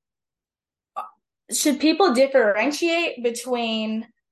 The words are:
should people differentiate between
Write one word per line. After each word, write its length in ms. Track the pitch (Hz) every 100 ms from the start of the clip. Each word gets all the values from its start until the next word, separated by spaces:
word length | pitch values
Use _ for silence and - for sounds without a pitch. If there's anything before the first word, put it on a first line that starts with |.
| _ _ _ _ _ _ _ _ _ - - _ _ _ -
should 300 | - 302 285
people 320 | 311 320 381
differentiate 1120 | 240 269 269 214 202 247 294 339 339 339 -
between 840 | 240 226 254 247 226 220 220 220 233 _ _